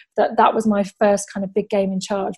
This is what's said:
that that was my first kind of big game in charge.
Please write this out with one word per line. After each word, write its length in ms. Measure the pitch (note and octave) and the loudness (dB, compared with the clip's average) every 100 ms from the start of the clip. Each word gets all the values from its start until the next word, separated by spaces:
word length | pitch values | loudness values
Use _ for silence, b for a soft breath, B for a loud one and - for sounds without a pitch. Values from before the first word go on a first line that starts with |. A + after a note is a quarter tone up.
| B - | B -2
that 200 | - A3+ | 0 4
that 180 | A3 A3+ | 2 2
was 100 | G#3+ | 0
my 180 | G3+ G3 - | 0 -2 0
first 320 | G#3 G3+ - | 2 2 -2
kind 120 | G3+ | -8
of 100 | G3 | -4
big 160 | G#3 G3+ | -4 -2
game 240 | G3+ G3 | -2 -2
in 60 | F#3+ | -4
charge. 340 | - G3+ F#3+ | -4 -4 -6